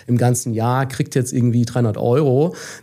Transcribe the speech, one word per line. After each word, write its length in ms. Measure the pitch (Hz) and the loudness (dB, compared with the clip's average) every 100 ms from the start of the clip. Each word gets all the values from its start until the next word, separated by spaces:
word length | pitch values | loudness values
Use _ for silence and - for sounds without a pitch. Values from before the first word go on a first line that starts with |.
| - | -2
im 100 | 120 | 2
ganzen 380 | 120 120 123 | 2 0 -2
Jahr 320 | 110 120 127 135 | -2 0 0 -2
kriegt 280 | - - | -4 -2
jetzt 200 | 135 123 | -2 -2
irgendwie 320 | 131 120 120 117 | 0 2 2 0
dreihundert 320 | 127 117 - | 0 -2 0
Euro, 580 | 120 131 143 131 170 - - - | 0 2 2 2 0 -2 -14 -8